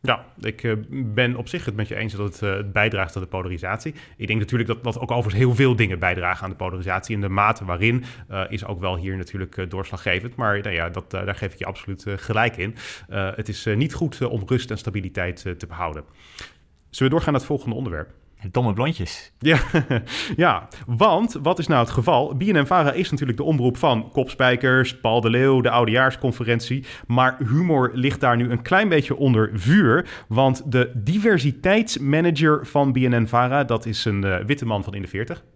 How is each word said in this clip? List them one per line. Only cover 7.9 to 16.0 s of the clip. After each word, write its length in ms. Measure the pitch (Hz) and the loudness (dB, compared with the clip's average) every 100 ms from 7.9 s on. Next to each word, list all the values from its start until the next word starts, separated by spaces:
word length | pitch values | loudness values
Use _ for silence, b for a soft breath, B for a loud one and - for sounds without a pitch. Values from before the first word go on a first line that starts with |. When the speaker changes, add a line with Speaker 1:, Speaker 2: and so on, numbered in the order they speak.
| 123 127 B - | 0 -4 B -10
Speaker 1:
eh, 120 | 98 95 | -8 -6
is 160 | 101 | -8
ook 160 | - 95 | -8 -6
wel 160 | 92 92 | -4 -4
hier 200 | 95 95 | -4 -6
natuurlijk, 400 | 87 98 92 - | -8 -8 -8 -8
eh, 120 | 92 | -8
doorslaggevend. 680 | 95 98 92 - 90 120 123 | -8 -8 -6 -2 -2 -4 -2
Maar 240 | 113 101 | 0 0
nou 140 | 101 | -2
ja, 140 | 87 85 | -4 -4
dat, 260 | 101 - | -6 -8
eh, 100 | 95 | -6
daar 100 | 95 | -6
geef 180 | 98 101 | -6 -8
ik 60 | - | -8
je 80 | 92 | -10
absoluut, 400 | 95 - 95 - | -10 -10 -10 -8
eh, 80 | 98 | -8
gelijk 400 | - 107 117 98 | -2 0 0 0
in. 180 | 98 110 B B B | -8 -8 B B B
Eh, 200 | 101 95 104 | -6 -4 -6
het 120 | 107 | -8
is, 180 | 101 - | -6 -2
eh, 100 | 104 | 0
niet 180 | 151 | 0
goed, 260 | - 160 - | -2 -4 -2
eh, 100 | 123 | -4
om 120 | 117 98 | -4 -2
rust 240 | 127 - | -2 -2
en 80 | 110 | -8
stabiliteit, 680 | - 101 92 95 90 87 95 | -6 -6 -6 -6 -6 -6 -10
eh, 60 | |
te 140 | 87 82 | -10 -12
behouden. 380 | 85 85 76 | -6 -6 -6